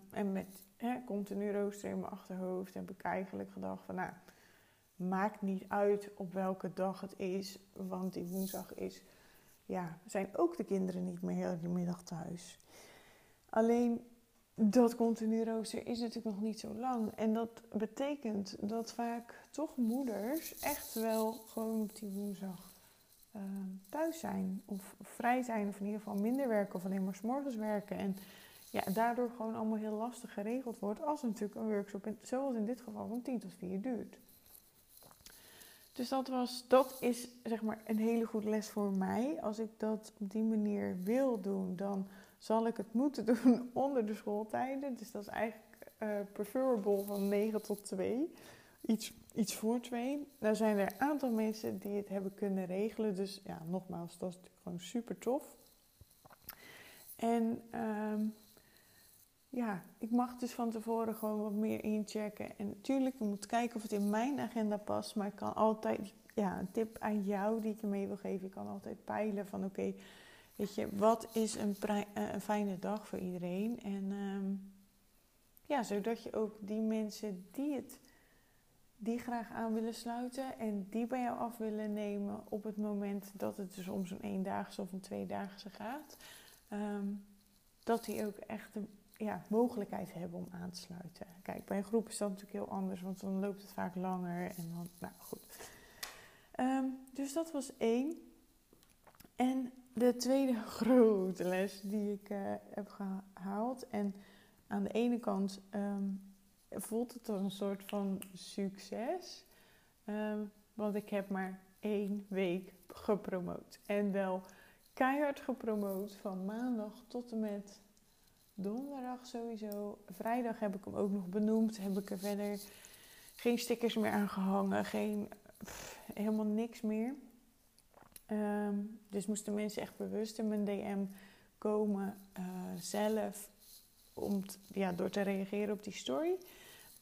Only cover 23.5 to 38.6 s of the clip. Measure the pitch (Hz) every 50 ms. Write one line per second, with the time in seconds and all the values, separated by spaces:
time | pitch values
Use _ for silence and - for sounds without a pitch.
23.5 | 196 196 196 190 190 190 - - - 294 320 330 320 330 - 202 196 190 190 185
24.5 | 190 214 - - 202 190 - - - - 202 - - - 233 240 247 254 247 247
25.5 | 226 214 202 202 196 202 202 202 214 208 - 208 208 202 202 226 247 269 277 240
26.5 | 220 208 202 196 - 180 175 190 190 196 190 190 185 - - 220 262 285 277 285
27.5 | 240 214 214 214 214 202 202 - 180 180 190 196 190 196 - - - - - -
28.5 | - - - - - - - - 185 220 226 240 240 247 247 226 240 240 220 220
29.5 | 226 233 220 220 220 214 214 214 214 214 220 240 240 - - - - 208 208 220
30.5 | 240 262 262 240 202 - 202 202 214 214 320 294 302 294 - 233 196 - 214 202
31.5 | - 233 220 220 214 202 202 202 - 196 - 220 214 - - - 254 262 277 277
32.5 | 240 226 208 226 247 247 247 226 214 208 202 196 226 247 240 285 254 208 190 185
33.5 | - - 190 180 185 190 208 254 247 - - - - - - - - - - -
34.5 | - - - - _ - - - - - - - - - - - - - - -
35.5 | - - - - - - - - - - 247 - 277 262 254 262 262 254 247 240
36.5 | - - - - 262 262 269 262 - - - 247 240 240 - - - - - 226
37.5 | 226 214 220 214 214 220 - - 226 214 220 226 233 233 226 220 - 220 208 214
38.5 | 214 214